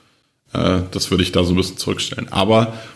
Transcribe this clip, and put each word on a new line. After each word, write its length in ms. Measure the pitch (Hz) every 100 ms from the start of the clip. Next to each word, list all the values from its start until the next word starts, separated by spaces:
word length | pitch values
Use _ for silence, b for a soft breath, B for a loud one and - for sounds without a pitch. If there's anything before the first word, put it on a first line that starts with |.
| b b b _ _
Äh, 260 | 85 87 90 90
das 200 | - -
würde 120 | 92
ich 80 | 90
da 120 | 92
so 100 | 87
ein 40 | 90
bisschen 200 | 90 -
zurückstellen. 540 | - 95 - - -
Aber 420 | - 98 110 113 B B